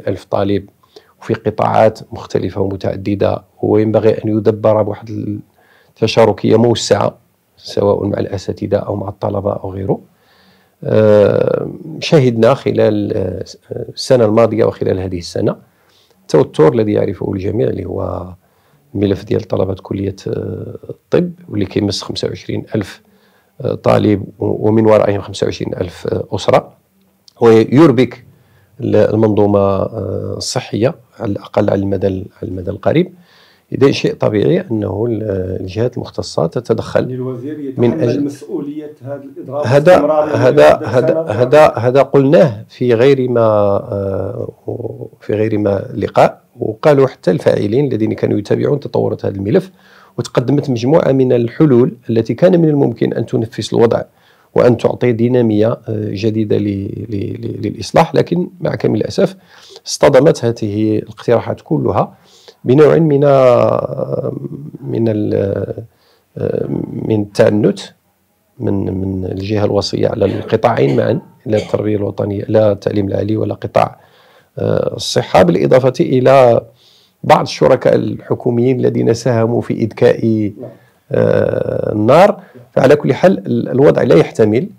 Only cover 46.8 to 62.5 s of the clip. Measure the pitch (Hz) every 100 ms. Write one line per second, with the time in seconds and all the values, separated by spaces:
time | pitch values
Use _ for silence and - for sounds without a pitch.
46.8 | 156 139 131 - - 147 - 110 107 117
47.8 | 143 110 107 - - 104 101 117 127 139
48.8 | - 117 110 104 104 98 98 165 175 -
49.8 | _ _ _ - - - 123 143 139 120
50.8 | 120 160 143 135 127 123 120 - 156 120
51.8 | 135 - - 117 113 120 180 190 156 147
52.8 | 135 117 135 131 117 123 113 - 107 113
53.8 | 117 107 - _ _ _ _ - 113 113
54.8 | 120 123 123 117 120 123 117 104 107 123
55.8 | - 110 104 101 110 110 107 107 104 98
56.8 | 98 - 104 101 104 - 117 107 110 -
57.8 | - 151 165 139 139 175 175 - - -
58.8 | 127 113 - - 196 190 _ - - -
59.8 | - - 147 135 151 156 117 117 110 101
60.8 | 107 107 - - - 113 113 110 - 151
61.8 | 120 101 190 - _ _ -